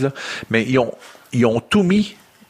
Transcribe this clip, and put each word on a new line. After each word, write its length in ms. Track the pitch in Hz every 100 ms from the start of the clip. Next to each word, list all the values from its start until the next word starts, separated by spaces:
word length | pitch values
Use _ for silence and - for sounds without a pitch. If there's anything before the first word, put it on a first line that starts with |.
là. 80 | 135 135 - - -
Mais 140 | 113
ils 140 | 110 131
ont, 140 | 117 - - - -
ils 140 | 127 117
ont 140 | 117
tout 220 | - 214
mis 340 | 180 208 208 - _ _ _